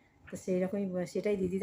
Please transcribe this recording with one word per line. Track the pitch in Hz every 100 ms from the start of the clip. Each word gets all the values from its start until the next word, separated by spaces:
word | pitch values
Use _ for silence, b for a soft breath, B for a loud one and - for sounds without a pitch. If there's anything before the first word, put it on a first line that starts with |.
| b b
তো | - 185
সেই | - 180
রকমই | 185 202 196
ব-, | 180 175
সেটাই | 190 208 202
দিদি | 185 190